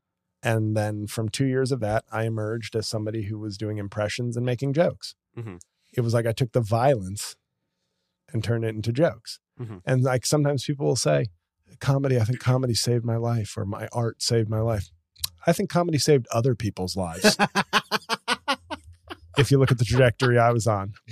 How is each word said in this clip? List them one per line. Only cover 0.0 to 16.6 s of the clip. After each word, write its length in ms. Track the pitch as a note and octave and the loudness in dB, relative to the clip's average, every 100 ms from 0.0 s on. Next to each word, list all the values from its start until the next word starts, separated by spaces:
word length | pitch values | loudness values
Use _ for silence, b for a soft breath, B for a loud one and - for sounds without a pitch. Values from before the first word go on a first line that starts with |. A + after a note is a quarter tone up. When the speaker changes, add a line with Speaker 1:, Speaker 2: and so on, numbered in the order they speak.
| _ _ _ _ | _ _ _ _
Speaker 1:
And 360 | A#2 A2+ G#2+ G#2+ | -2 0 0 0
then 320 | G#2+ G#2 G#2 | -2 -4 -6
from 200 | - A2 | -6 -6
two 180 | - C3+ | -2 0
years 260 | C3 C3 | 0 0
of 80 | C3 | -2
that, 240 | G#2+ A2 - | -2 -2 -2
I 100 | A2 | -4
emerged 540 | A2+ A2 G#2+ A#2 A2 A2+ | -2 -2 -4 -6 -6 -6
as 100 | G#2 | -4
somebody 360 | A2+ G#2+ A2 | -4 -4 -6
who 120 | G2+ G#2+ | -6 -8
was 160 | G#2+ G2+ | -8 -8
doing 200 | G#2+ G#2 | -6 -6
impressions 580 | G2+ G#2+ G#2+ - A#2+ A#2 | -6 -4 -4 -2 -4 -4
and 100 | B2 | -4
making 280 | B2 C#3 | -2 -2
jokes. 420 | C#3 F3+ - - - _ - | 0 0 -2 -12 -18 _ -14
Speaker 2:
Mm-hmm. 200 | A2+ F2+ - _ _ | -14 -14 -20 _ _
Speaker 1:
It 100 | - | -2
was 120 | A#2 | 0
like 100 | A#2 | 2
I 60 | A#2 | 0
took 220 | A2+ - | -2 0
the 80 | B2+ | 0
violence 720 | G#2+ A2+ C3 B2+ F#2 G2+ - - _ _ _ _ _ _ _ _ _ | 2 4 4 2 -2 -8 -10 -14 _ _ _ _ _ _ _ _ _
and 120 | A#2 | -6
turned 200 | G#2 A#2 | -2 -2
it 120 | A2+ A2 | -2 -4
into 160 | G#2+ | -4
jokes. 480 | A#2+ E3 - - - _ - | 0 0 0 -12 -18 _ -14
Speaker 2:
Mm-hmm. 180 | A#2 G2+ | -14 -8
Speaker 1:
And, 200 | - C3 | 0 2
like, 200 | C3 B2 | 2 2
sometimes 400 | - D3+ C#3+ C#3+ | 2 2 2 0
people 220 | - C#3 D3 | -4 -2 0
will 80 | |
say, 320 | C3+ D#3 D3 A2+ - _ _ _ - | 0 2 2 0 -8 _ _ _ -6
"Comedy, 400 | - C#3 C#3 B2+ | 0 2 2 2
I 40 | |
think 140 | G#2+ B2 | 2 0
comedy 360 | - B2+ B2+ | 2 2 2
saved 300 | A2+ - A#2+ | 0 0 0
my 120 | A#2 A#2 | 0 -2
life," 400 | A#2 A#2 G2+ - | 0 -2 -4 -6
or, 80 | |
"My 240 | G2 G#2 A2 | -6 -6 -6
art 300 | B2+ A#2 - | -4 -4 -4
saved 260 | - A#2 G#2 | 0 2 2
my 120 | A2 | 0
life." 300 | A2+ A2 - _ _ _ - - - | 0 -2 -4 _ _ _ -12 -4 0
I 40 | |
think 160 | E3+ G3 | 0 0
comedy 300 | F3 F3 D#3 | 0 2 2
saved 300 | - D3 A#2 | 4 4 2
other 240 | A#2 B2 | 0 0
people's 400 | A#2+ | 0